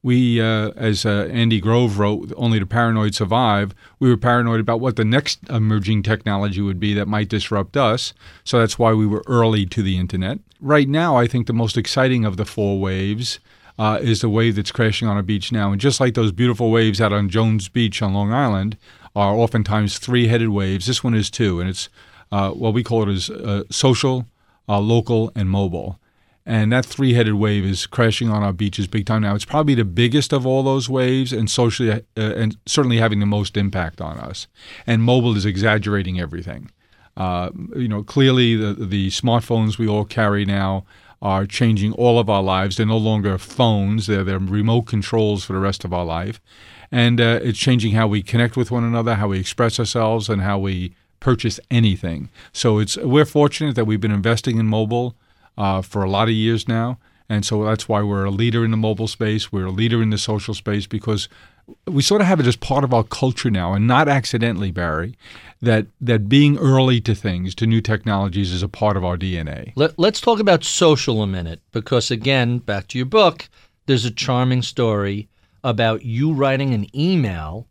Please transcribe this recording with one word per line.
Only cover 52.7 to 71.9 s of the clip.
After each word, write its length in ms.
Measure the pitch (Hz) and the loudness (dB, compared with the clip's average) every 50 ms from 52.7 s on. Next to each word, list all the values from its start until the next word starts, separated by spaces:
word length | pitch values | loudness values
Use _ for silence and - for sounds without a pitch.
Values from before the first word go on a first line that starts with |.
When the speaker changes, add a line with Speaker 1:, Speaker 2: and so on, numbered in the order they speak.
| 107 104 | 2 2
Speaker 1:
it's, 160 | 107 101 - | 0 -2 -4
we're 300 | - - 131 127 147 151 | -4 -2 2 4 4 4
fortunate 500 | 151 - 147 147 143 - - 156 147 120 | 4 4 2 2 2 2 -2 -4 -2 -2
that 80 | 123 113 | 0 0
we've 160 | 107 110 104 | 0 0 0
been 100 | 104 110 | 0 0
investing 480 | 104 101 92 117 117 110 - 135 117 113 | 0 0 2 0 0 0 0 -2 0 0
in 80 | 110 | 0
mobile 480 | 110 110 110 110 104 120 120 123 123 117 _ _ _ _ _ _ _ _ - | 0 0 0 0 0 -2 -2 -2 -4 -8 _ _ _ _ _ _ _ _ -4
uh, 240 | 101 98 95 95 | -2 0 0 -2
for 200 | 95 - - 101 | -4 -4 -4 -2
a 80 | 98 95 | -2 0
lot 180 | 98 98 110 113 | 0 0 2 2
of 60 | 113 | 2
years 340 | 110 110 110 117 110 - - | 2 2 0 0 0 -2 -2
now. 300 | 117 113 113 123 127 - _ _ _ _ _ - | -2 -2 -2 -4 -6 -10 _ _ _ _ _ -4
And 160 | 110 104 101 | -2 -2 -2
so 200 | - 110 104 107 | 0 -2 0 0
that's 240 | 107 110 107 - - | 0 -2 -2 -2 -2
why 140 | 113 104 | 0 0
we're 220 | 104 104 101 98 98 | 0 0 0 -2 -2
a 60 | 98 | -2
leader 340 | 98 98 117 120 113 117 117 | 0 0 0 0 2 0 0
in 60 | 113 | 0
the 60 | 113 | 0
mobile 320 | 110 110 110 107 98 113 110 | 0 0 0 -2 -2 -4 -6
space. 420 | - _ 113 107 107 110 - - | -4 _ -2 -2 0 -2 -4 -4
We're 160 | - 98 92 | -4 -4 -4
a 40 | 92 | -4
leader 320 | 92 98 113 113 113 117 | -2 -2 0 0 2 2
in 80 | 113 110 | 2 0
the 80 | 107 98 | 0 -2
social 360 | - - 107 104 - - 104 | -2 -2 -4 -4 -4 -6 -10
space 320 | - - 107 104 104 98 | -6 -4 -4 -4 -4 -4
because 420 | - - 104 - 110 107 98 - - _ - - - _ _ _ - - _ _ | -4 -8 -6 -4 -2 -4 -4 -4 -8 _ -20 -20 -20 _ _ _ -20 -20 _ _
we 160 | - 170 139 | -2 -2 0
sort 180 | 139 - 202 214 | 2 2 2 2
of 60 | 202 | 4
have 140 | 180 196 160 | 2 2 4
it 60 | 135 | 2
as 100 | 123 117 | 2 0
part 280 | - - - 135 139 139 | 0 -4 -2 0 0 2
of 80 | 127 | 2
our 120 | 127 117 113 | 2 0 0
culture 460 | - - - 135 131 127 - - 123 | -2 -4 -2 -2 -2 -2 -2 -2 0
now, 220 | 104 92 87 85 | 0 0 0 0
and 140 | 98 101 107 | 0 2 2
not 220 | 117 - - 156 147 | 4 4 4 4 4
accidentally, 640 | 139 139 117 - - 113 113 117 110 87 101 92 | 2 0 0 -2 -2 -2 -2 -2 -2 -2 -4 -4
Barry, 440 | 82 90 87 85 78 78 87 113 123 _ - - - - - - - _ | -4 -4 -4 -2 -2 -4 -6 -6 -10 _ -20 -20 -20 -20 -20 -20 -16 _
that, 240 | - 117 113 107 101 - _ _ | 0 2 2 2 0 -4 _ _
that 280 | 131 120 117 110 104 101 | 0 0 2 2 2 4
being 300 | 131 139 147 147 147 147 | 6 6 6 6 4 4
early 420 | 165 135 135 131 131 131 127 120 | 4 4 4 4 4 4 2 2
to 120 | 110 120 104 | 2 0 -2
things, 400 | 98 - 104 90 87 90 92 92 | -2 -2 -4 -2 -2 -4 -6 -4
to 120 | - 113 | -2 0
new 140 | 113 113 113 | 2 2 2
technologies, 720 | 107 - 110 104 - 113 101 98 98 98 85 101 98 87 | 2 0 -2 -2 0 -2 -2 0 -2 -2 -2 -2 -2 -2
is 120 | 90 90 95 | -2 -4 -4
a 40 | 92 | -6
part 280 | - - 107 107 101 | -4 -2 0 0 0
of 80 | 98 90 | 0 -2
our 120 | 90 90 | -2 -2
D 220 | 87 95 95 90 85 | -2 -4 -4 -4 -4
N 100 | 80 73 | -6 -6
A. 240 | 71 - - - - | -8 -10 -12 -10 -2
Speaker 2:
Let, 200 | 123 147 160 - | 0 0 0 2
let's 240 | - 170 214 220 - | 2 2 2 2 0
talk 200 | - 240 233 208 | 0 0 2 2
about 240 | 220 202 180 165 - | 4 4 4 2 2
social 580 | - - - 185 160 151 131 - - 117 110 | -4 0 2 4 4 4 4 2 -2 0 0
a 40 | 107 | -2
minute, 340 | 98 95 92 85 82 82 - _ _ | -2 -4 -4 -6 -8 -10 -14 _ _
because 400 | _ 117 110 - | _ -8 -4 0